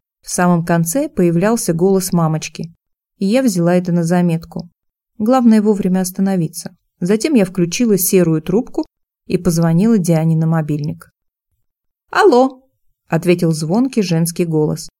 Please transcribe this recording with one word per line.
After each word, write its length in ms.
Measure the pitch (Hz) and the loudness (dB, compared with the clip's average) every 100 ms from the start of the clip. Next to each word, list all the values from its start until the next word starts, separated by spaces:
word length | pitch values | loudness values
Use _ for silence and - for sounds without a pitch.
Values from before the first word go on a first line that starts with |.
| _ _ | _ _
В 80 | - | -10
самом 340 | - 180 175 | -2 0 0
конце 460 | 170 170 165 269 302 | 0 -2 0 -2 -4
появлялся 640 | - 175 170 202 233 - | 0 0 2 0 0 -2
голос 400 | 160 190 190 185 | 0 2 0 0
мамочки, 580 | 170 160 156 - - 165 _ _ _ _ - | -2 -2 -4 -8 -12 -14 _ _ _ _ -8
и 80 | 196 | -2
я 160 | 247 | 0
взяла 320 | 262 180 170 | 0 0 0
это 180 | 180 180 | 0 0
на 120 | 170 | -2
заметку. 640 | 165 180 175 165 165 - 175 _ _ _ _ - | 0 0 0 -2 -6 -14 -16 _ _ _ _ -6
Главное 440 | 214 262 240 220 | 0 4 4 4
вовремя 400 | 214 202 190 185 | 2 0 0 0
остановиться. 760 | 185 185 196 190 160 - - _ _ - | -2 -2 -2 -2 -4 -6 -18 _ _ -8
Затем 340 | 175 214 311 | -2 0 2
я 120 | 254 185 | 2 2
включила 520 | - 170 - 240 190 | 0 -2 0 0 0
серую 460 | - 190 170 156 | 2 2 2 0
трубку 420 | 165 196 254 - 311 _ _ _ - | 0 -2 -2 -8 -8 _ _ _ -6
и 120 | 175 | -2
позвонила 600 | 175 165 165 165 220 220 | 0 0 2 2 2 2
Диане 400 | 170 160 160 160 | 2 0 2 0
на 80 | 160 | 0
мобильник. 640 | 165 151 147 151 165 - _ _ _ _ _ _ _ _ _ - | -2 -2 -6 -6 -10 -18 _ _ _ _ _ _ _ _ _ -8
"Алло!" 520 | - 392 247 262 - _ _ _ _ - | 2 4 4 2 -2 _ _ _ _ -4
ответил 380 | 165 175 175 170 | -2 0 0 0
звонкий 500 | 156 156 214 262 233 | -2 -2 0 0 -2
женский 440 | 175 165 170 170 170 | 0 0 -2 -2 -2
голос. 440 | 156 151 160 - | 0 -2 -4 -10